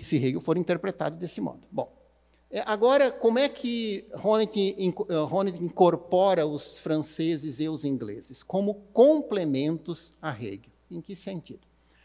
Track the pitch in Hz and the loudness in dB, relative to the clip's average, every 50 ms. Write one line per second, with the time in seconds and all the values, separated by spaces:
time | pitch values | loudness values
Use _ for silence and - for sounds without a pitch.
0 | - - 165 139 127 131 135 170 - - 160 180 170 - 180 170 - 196 180 - | -4 0 0 2 2 2 0 -2 -2 -2 0 0 0 -2 -2 -2 -4 -6 -6 -4
1 | 156 147 160 165 175 165 - - - - - - _ - - - 120 - _ _ | -6 -6 -6 -8 -10 -10 -8 -6 -6 -8 -8 -10 _ -12 -8 -8 -8 -8 _ _
2 | _ _ _ _ _ _ _ _ _ - - 202 - 214 214 202 220 247 269 285 | _ _ _ _ _ _ _ _ _ -10 -8 -6 -2 -2 0 4 4 6 6 6
3 | 277 247 - - - 226 226 247 285 277 277 - - 240 240 233 226 214 196 196 | 4 4 2 0 2 2 4 4 2 0 -2 -4 -6 -4 -2 -2 -2 -2 -4 -6
4 | - - - - - 202 214 220 220 214 - 208 196 196 190 - 190 180 170 - | -8 -12 -10 -4 0 2 2 2 2 0 0 0 0 0 0 0 -2 -2 -2 -2
5 | - - 175 156 151 127 151 190 196 196 175 170 175 170 - - 185 170 165 170 | -4 -2 0 0 0 0 0 0 0 -2 -2 -4 -6 -2 4 6 6 6 6 2
6 | - - 190 180 190 196 185 170 151 156 147 139 - - - - - 170 156 156 | -2 0 2 4 4 4 4 2 2 0 -2 -6 -6 -8 -8 -6 -4 -2 -2 -2
7 | 147 - - - 160 165 170 147 139 156 127 123 151 160 160 143 151 143 139 120 | -2 -4 -4 -2 -2 -2 -2 -4 -4 -6 -6 -4 -4 -4 -4 -4 -4 -4 -4 -4
8 | 117 104 101 - - - - - - - - 190 202 202 208 208 - - - - | -6 -8 -10 -12 -14 -16 -16 -16 -10 -4 -2 -2 0 0 -2 -6 -8 0 6 8
9 | 247 294 311 302 - - 214 196 170 151 135 131 143 156 165 160 - - 170 - | 8 8 8 4 2 -2 -2 0 0 0 0 0 0 0 -2 -2 -4 -8 -10 -10
10 | - - - - - 156 127 104 120 101 98 - - - _ _ _ - 175 170 | -10 -14 -14 -10 -8 -8 -8 -8 -8 -10 -10 -12 -16 -20 _ _ _ -16 -14 -14
11 | 156 - 196 180 - - 190 165 - - - - _ _ _ _ _ _ _ _ | -14 -14 -14 -12 -12 -10 -10 -12 -12 -14 -18 -20 _ _ _ _ _ _ _ _